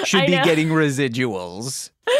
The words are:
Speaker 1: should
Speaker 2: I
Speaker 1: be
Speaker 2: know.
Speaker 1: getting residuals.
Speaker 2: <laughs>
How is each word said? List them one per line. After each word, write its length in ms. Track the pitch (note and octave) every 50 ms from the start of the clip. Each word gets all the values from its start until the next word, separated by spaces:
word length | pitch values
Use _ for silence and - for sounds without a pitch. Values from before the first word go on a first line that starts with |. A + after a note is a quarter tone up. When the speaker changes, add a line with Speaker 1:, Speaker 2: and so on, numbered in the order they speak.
| -
Speaker 1:
should 160 | - - F3
Speaker 2:
I 40 | - F#3
Speaker 1:
be 80 | F3+ -
Speaker 2:
know. 60 | F3
Speaker 1:
getting 260 | E3+ D#3+ D#3 D#3+ D#3+
residuals. 1200 | D#3+ D#3 D#3 D3 C3+ C3+ C#3+ B2+ A#2 B2+ B2+ A#2+ G#2 F#2 F2+ F2 F2 G2 A#2 C3+ B2+ - - - _
Speaker 2:
<laughs> 40 | _ _ A4+ B4 D5